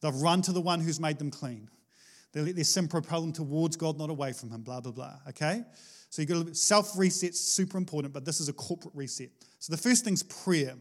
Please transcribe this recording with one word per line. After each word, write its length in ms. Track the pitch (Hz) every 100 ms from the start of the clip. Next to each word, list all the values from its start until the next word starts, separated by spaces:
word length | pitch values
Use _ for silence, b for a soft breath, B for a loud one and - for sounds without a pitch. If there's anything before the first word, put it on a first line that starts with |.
They've 140 | 151
run 280 | 135 160 185
to 100 | 185
the 80 | 180
one 180 | 175 170
who's 220 | 165 156
made 180 | 160 143
them 120 | 147
clean. 380 | - - 113 110 b b b b b b
They 80 | 151
let 140 | 151
their 80 | 180
sin 240 | 147 190 165
propel 340 | 170 - 165
them 120 | 165
towards 440 | 156 147 151 165 160
God, 220 | 160 151
not 120 | 156
away 220 | 147 139
from 180 | 123 117
him, 100 | 117
blah, 200 | 113 127
blah, 120 | 123
blah, 220 | 120 135 135 139
okay? 340 | - 156 214 233 B B B B
So 120 | -
you've 60 | 156
got 180 | 170 165
to, 80 |
self-reset's 840 | 156 - 208 208 185 185 - 180 -
super 380 | - - 185 190
important, 360 | 185 151 143
but 100 | 139
this 140 | 135 160
is 100 | 147
a 40 |
corporate 420 | 139 - 175 165
reset. 360 | 147 135 - 127 _ b b
So 140 | -
the 40 | 160
first 280 | 240 240
thing's 180 | 226 185
prayer. 520 | - - 190 170 135 131